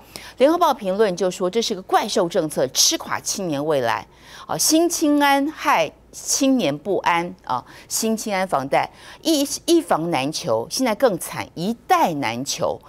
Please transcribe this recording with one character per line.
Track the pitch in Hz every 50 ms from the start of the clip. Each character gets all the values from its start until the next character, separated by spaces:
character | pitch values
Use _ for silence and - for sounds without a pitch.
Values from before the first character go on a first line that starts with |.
| - - - - - - - -
联 | 247 294
合 | 330 349
报 | 349 311 262
评 | - 214 190 185
论 | 202 226 202 180
就 | 170 202 185
说 | 185 - 196 180
这 | 185 233 226
是 | - 214
个 | 175 -
怪 | - - 359 277 208
兽 | - 226 185 170
政 | - 202 160 156
策， | - 175 143 123
吃 | - - - - 220 -
垮 | - - 123 98
青 | - - - - 196
年 | 175 147 139 143
未 | 160 156 139 123
来。 | 113 107 110 - - - - - - - - - -
啊， | - 160
新 | - - 302 320 349 330
青 | 330 - 330 294 294 294 285
安 | 285 277 277 277 311
害 | 302 - - 302 262 185 160 139 - - - -
青 | - - - - - - 277 269 269 247
年 | 190 139 143
不 | 147 - 208 185 -
安 | - - 175 170 175 175 185 - -
啊， | - 127 123 - - - - -
新 | - - - 226 220 220
青 | 214 - 220 202
安 | 185 190
房 | 185 - 139 131
贷 | 143 - 156 135 - - - - - - - -
一， | 302 330 269 285 277 - - -
一 | - 339 330
房 | - - 196 151 160 175
难 | 165 131 131 143 139
求， | - - 151 113 110 117 -
现 | - - -
在 | 127 127
更 | - 277 247 185
惨， | - - - - 120 104 - -
一 | - 170 202 233 - -
贷 | - 370 339 311 208 160
难 | 143 131 110 117 120 139
求。 | - - - - 73 80 - -